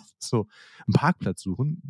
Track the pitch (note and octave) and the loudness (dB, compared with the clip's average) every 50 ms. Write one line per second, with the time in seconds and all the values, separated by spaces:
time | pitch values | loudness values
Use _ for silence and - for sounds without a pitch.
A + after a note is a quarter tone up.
0 | - - _ _ - - - A2+ G#2 - _ - - - - - - - G2 - | 0 -6 _ _ -6 -2 -2 -2 -2 -4 _ -20 -20 -20 -20 -6 0 2 2 4
1 | - D#3+ F#3+ - - G2 F2+ - - F#2+ F2+ - C3 D3+ D#3+ - - | 4 2 2 2 0 -4 -4 -4 -4 -6 -4 -2 -2 -2 -4 -4 -6